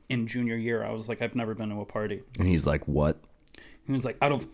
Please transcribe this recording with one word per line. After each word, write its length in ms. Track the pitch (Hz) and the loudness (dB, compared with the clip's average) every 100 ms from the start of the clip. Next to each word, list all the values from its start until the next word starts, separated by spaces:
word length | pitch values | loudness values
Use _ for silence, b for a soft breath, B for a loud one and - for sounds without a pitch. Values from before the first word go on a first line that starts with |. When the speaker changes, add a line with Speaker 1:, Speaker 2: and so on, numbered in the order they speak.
| - | -4
Speaker 1:
in 200 | 127 113 | -2 0
junior 260 | 123 120 | 0 0
year. 300 | 113 113 113 | 0 0 0
I 80 | 110 | -2
was 160 | 113 110 | -4 -6
like, 120 | 113 | -4
"I've 140 | 117 | -2
never 220 | 123 113 110 | -2 -2 -4
been 140 | 107 | -4
to 100 | 104 | -6
a 40 | |
party." 380 | 101 110 107 101 - - | -6 -4 -4 -4 -6 0
Speaker 2:
And 80 | 90 | 4
he's 180 | 85 73 | 4 4
like, 180 | 76 - | 2 2
"What?" 320 | 69 73 - - - _ - B B | 2 2 2 -6 -20 _ -20 B B
Speaker 1:
He 60 | - | -2
was 120 | 135 | -2
like, 120 | 120 - | -2 2
"Out 80 | 143 | 2
of 160 | 143 - | 2 0